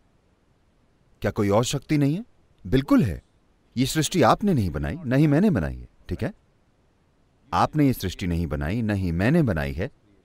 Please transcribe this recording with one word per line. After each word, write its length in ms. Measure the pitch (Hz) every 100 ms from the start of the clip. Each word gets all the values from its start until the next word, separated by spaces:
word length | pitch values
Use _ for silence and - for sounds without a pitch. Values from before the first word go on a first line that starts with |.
| _ _ _ _ _ _ _ _ _ _ _ _
क्या 100 | 104
कोई 180 | 104 101
और 160 | 104
शक्ति 340 | 127 139 - 151
नहीं 180 | 139 170
है? 80 | - _ _ _ 90
बिल्कुल 360 | 131 139 269
है। 200 | 120 67 - _ _ _ _ 113
ये 100 | 131
सृष्टि 360 | 156 143 180
आपने 320 | 113 160 202
नहीं 160 | 147 92
बनाई, 260 | 73 71 165
न 160 | 117
ही 140 | 131 156
मैंने 240 | 143 214
बनाई 260 | 123 71 62
है, 120 | 62 _ -
ठीक 140 | 92
है? 120 | 131 - _ _ _ _ _ _ _ _ _ _ _
आपने 340 | 87 120 151 143
ये 60 |
सृष्टि 340 | 117 92 - 92
नहीं 200 | 82 82
बनाई, 360 | 73 73 113
न 80 | 107
ही 220 | 101 92
मैंने 300 | 82 107 170
बनाई 300 | 131 82 69
है, 180 | 71 110 - _ _